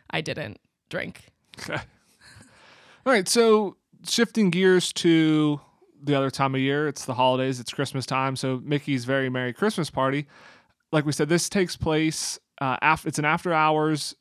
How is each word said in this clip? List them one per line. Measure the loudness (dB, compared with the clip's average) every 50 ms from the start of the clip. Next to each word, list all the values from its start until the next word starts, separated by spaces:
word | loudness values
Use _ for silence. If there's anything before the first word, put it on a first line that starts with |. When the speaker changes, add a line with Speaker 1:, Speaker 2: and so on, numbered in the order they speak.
| _ -8
Speaker 1:
I | -8 -6
didn't | -6 -6 -8 -8 -10 -12 -12 -16 _ _ _ _ _ -10
drink. | -8 -8 -8 -8 -12 -16 -20 _ _ _ _ _ _ -16
Speaker 2:
<laughs> | -12 -8
All | -8 -8 -8 -10 _ _ _ _ _ _ _ -20 -20 -20 -20 _ _ _ -20 -20 -20 -20 -20 -20 -20 _ 0 2 2
right, | 2 2 2
so | 2 4 6 6 6 4 4 0 -6 _ _ _ _ _ -8
shifting | -4 0 0 0 0 2 2 2 2
gears | 4 4 4 6 6 4 4 0 -4
to | 0 2 4 4 6 4 4 4 2 2 0 0 -4 -8 _ _ _ _ _ _ _ -4
the | 0 0
other | 0 0 0
time | 0 0 0 0 0
of | 0
year, | 0 0 0 0 -2 -4
it's | -4 -8 -8
the | -8 -2
holidays, | 2 2 2 4 2 0 -2 -4 -6
it's | -8 -12 -6
Christmas | -6 -6 -4 -4 -6 -6
time, | -4 -4 -2 -2 -2 -4
so | -4 -4 -4 -4 -4 -4
Mickey's | -4 -4 -4 -2 -2 -4 -4 -2
Very | -2 -2 -2 0 -2
Merry | -4 -4 -4 -6 -4
Christmas | -2 -2 -2 0 -2 -6 -4
Party. | -2 -2 0 0 0 -2 -6 _ _ -20 -20 -20 -20 _ _ _ _ _ _ -2
Like | -2 0 0
we | 0
said, | -2 -2 0 0
this | 0 0 0 0
takes | 0 0 -2 -2 -2 -6
place, | -2 0 0 0 0 0 -2 -4 -6 -8 -8 -10 _ _ _ -6
uh, | -4 -4 -2 0
af-, | 2 2 2 2 -2
it's | -6 -4 -2
an | 0
after-hours, | 0 0 0 -2 -2 0 2 2 2 2 2 2 0 0 -2 -4 -8 -12 _